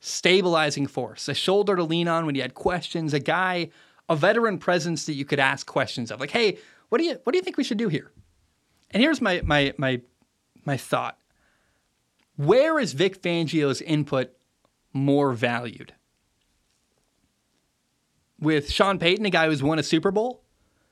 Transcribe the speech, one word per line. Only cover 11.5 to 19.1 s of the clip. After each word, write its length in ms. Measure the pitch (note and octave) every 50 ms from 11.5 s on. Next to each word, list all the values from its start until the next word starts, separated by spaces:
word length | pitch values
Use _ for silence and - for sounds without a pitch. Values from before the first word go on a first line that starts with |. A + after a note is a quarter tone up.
| _ _ _ _ _ _ _ _ _ _ _ _ _ _ _ _ _
Where 420 | - C#3+ D#3 A3 C4 D4+ D#4+ D#4+ D4+
is 140 | A#3+ C#3+
Vic 280 | B2 C3+ F#3 F#3+ G3 -
Fangio's 600 | - F3 E3+ E3+ E3 C#3 D#3 D#3 C#3+ C#3 B2+ -
input 500 | - - D3+ D3+ C#3+ - C#3+ C3 B2 - _ _ _ _ _ _ _ _ _ _ _ _
more 400 | - C3+ C#3 C#3 C#3 C#3+ C#3+ C3+
valued? 640 | B2 A2 B2 A#2+ A#2+ A#2+ B2 A2+ - - - - - _ _ _ _ _ _ _ _ _ _ _ _ _ _ _ _ _ _ _ _ _ _ _ _ _ _ _ _ _ _ _ _ _ _ _ _ _ _ _ _ _ _ _ _ _ _ _ _ -
With 320 | D3+ D#3 D#3 D3 C#3+ -
Sean 280 | - - G3+ G3 G3 E3+
Payton, 280 | E3+ E3+